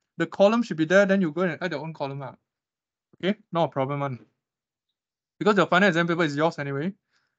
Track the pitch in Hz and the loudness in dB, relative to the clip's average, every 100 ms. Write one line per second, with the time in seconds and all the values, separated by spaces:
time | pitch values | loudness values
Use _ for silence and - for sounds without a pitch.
0 | _ - 165 - 202 233 233 160 156 190 | _ -8 -6 2 2 2 -2 -2 2 4
1 | 196 196 170 151 185 151 180 147 160 156 | 4 2 0 -2 -4 -4 -6 -6 -8 -8
2 | 139 139 131 - _ _ _ _ _ _ | -8 -8 -12 -16 _ _ _ _ _ _
3 | _ - 180 208 - 170 151 143 131 143 | _ -6 -4 -4 -4 -2 -2 -2 -4 -2
4 | 139 123 - _ _ _ _ _ _ _ | -6 -8 -16 _ _ _ _ _ _ _
5 | _ _ _ - 180 196 160 180 202 165 | _ _ _ -2 2 4 4 4 4 2
6 | 170 170 160 143 160 160 143 139 175 196 | 0 0 0 0 -2 -2 -6 -6 -6 -8
7 | _ _ _ | _ _ _